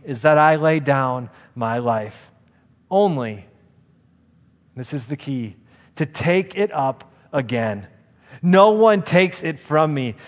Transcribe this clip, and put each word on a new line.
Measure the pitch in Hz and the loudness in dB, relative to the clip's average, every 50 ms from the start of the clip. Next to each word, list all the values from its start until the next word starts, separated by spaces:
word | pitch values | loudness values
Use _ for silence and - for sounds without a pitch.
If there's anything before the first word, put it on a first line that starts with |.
is | - - 135 113 | -12 -12 -6 0
that | 110 151 151 151 | 2 4 4 6
I | 151 156 160 | 6 4 4
lay | 156 156 156 160 156 | 2 2 0 0 0
down | 143 143 139 135 131 127 127 127 123 113 - - - _ - | 0 0 0 0 0 -2 -4 -6 -8 -12 -16 -20 -20 _ -10
my | 123 117 113 117 120 | -6 -6 -4 -4 -4
life." | 120 120 113 110 107 107 - - - _ _ _ _ _ _ _ _ _ _ _ _ - | -2 -2 -2 -4 -4 -10 -14 -20 -20 _ _ _ _ _ _ _ _ _ _ _ _ -2
Only, | 185 196 208 196 160 135 120 110 104 98 90 _ _ _ _ _ _ _ _ _ _ _ _ _ _ _ _ _ _ _ _ _ _ _ _ _ - | 0 2 2 2 0 -2 -4 -6 -8 -10 -16 _ _ _ _ _ _ _ _ _ _ _ _ _ _ _ _ _ _ _ _ _ _ _ _ _ -16
this | 127 127 - | -16 -14 -10
is | 147 139 113 | -10 -10 -10
the | 113 147 | -10 -12
key, | 143 - 147 135 127 117 104 92 _ _ _ _ _ _ _ - | -10 -8 -8 -8 -6 -8 -10 -12 _ _ _ _ _ _ _ -8
to | - 160 | -6 -6
take | 143 - - - 165 175 185 185 190 - | -6 -6 -4 -2 0 0 0 0 -4 -4
it | 196 208 214 | -4 -4 -2
up | - 151 135 165 - - - _ _ _ _ _ | -2 -2 -4 -4 -4 -6 -12 _ _ _ _ _
again. | - 143 131 107 127 117 113 110 104 101 92 - _ _ _ _ _ _ _ _ - - | -6 -6 -4 -4 -4 -4 -4 -4 -6 -8 -10 -16 _ _ _ _ _ _ _ _ -12 -4
"No | - 175 180 190 196 214 | 0 4 6 6 6 6
one | 214 214 226 220 208 196 | 6 4 4 4 4 2
takes | - - 165 180 185 180 - - | 0 0 2 2 2 2 -2 -6
it | - 165 156 127 | -8 -8 -8 -10
from | - - 151 156 160 156 | -6 -2 0 0 0 0
me, | 147 139 127 120 107 - - | 0 -2 -4 -6 -8 -10 -16